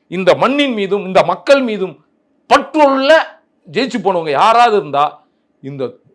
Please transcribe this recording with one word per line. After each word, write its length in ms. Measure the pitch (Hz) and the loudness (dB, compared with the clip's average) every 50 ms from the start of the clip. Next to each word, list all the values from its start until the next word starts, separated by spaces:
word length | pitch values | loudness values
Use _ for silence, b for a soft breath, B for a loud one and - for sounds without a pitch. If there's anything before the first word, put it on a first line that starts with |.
| _ - | _ -12
இந்த 200 | 165 180 190 175 151 | -10 -2 0 2 2
மண்ணின் 400 | 131 170 233 277 294 285 269 240 | 2 2 0 0 0 -2 -2 -4
மீதும் 320 | 208 196 185 202 208 180 | -4 -4 -4 -4 -4 -4
இந்த 140 | 190 185 190 151 | -2 0 0 0
மக்கள் 380 | 160 185 185 - - 277 277 | 0 -2 -2 0 2 2 2
மீதும் 320 | 262 226 214 190 190 175 151 - _ _ _ _ _ _ _ _ _ - | 2 -2 -4 -6 -8 -8 -10 -14 _ _ _ _ _ _ _ _ _ 0
பற்றுள்ள 600 | 233 285 - - - 311 294 277 269 269 269 277 320 320 254 - - _ _ _ _ _ _ 180 | 0 0 0 0 0 2 2 2 2 2 2 4 2 2 2 -2 -10 _ _ _ _ _ _ -8
ஜெயிச்சு 300 | 139 196 262 247 - 233 | -6 -4 -4 -4 -4 -4
போனவங்க 300 | 170 196 185 170 165 156 | -2 -2 -2 -2 -2 -2
யாராவது 460 | 139 139 180 220 226 233 240 240 214 | 0 2 2 4 4 4 4 2 2
இருந்தா 280 | 196 156 147 139 139 147 147 - - _ _ _ _ _ _ _ _ | 0 -2 -2 -2 -2 -2 -2 -4 -10 _ _ _ _ _ _ _ _
இந்த 220 | - 135 143 135 131 120 - _ _ _ _ | -18 -14 -10 -8 -8 -10 -10 _ _ _ _